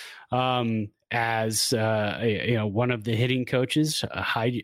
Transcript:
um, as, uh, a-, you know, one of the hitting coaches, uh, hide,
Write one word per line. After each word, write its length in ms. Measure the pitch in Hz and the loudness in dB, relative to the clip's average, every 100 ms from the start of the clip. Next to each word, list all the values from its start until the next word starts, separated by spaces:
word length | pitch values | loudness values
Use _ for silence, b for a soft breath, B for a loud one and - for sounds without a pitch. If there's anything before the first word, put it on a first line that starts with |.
| B B B | B B B
um, 580 | 123 127 123 117 110 104 _ - | 0 2 2 2 0 -2 _ -6
as, 600 | 120 113 113 110 110 - | -2 0 0 0 0 0
uh, 460 | 113 110 107 104 - | 2 2 2 0 0
a-, 280 | 113 98 85 | 0 0 0
you 40 | 117 | 0
know, 120 | 107 | 0
one 240 | 101 123 | 0 0
of 120 | 120 | 0
the 120 | 110 110 | 0 0
hitting 280 | 123 127 | 2 0
coaches, 600 | 123 127 127 156 156 - - | 0 0 2 2 0 0 -6
uh, 100 | - | -4
hide, 400 | - 117 117 120 | -2 0 0 -2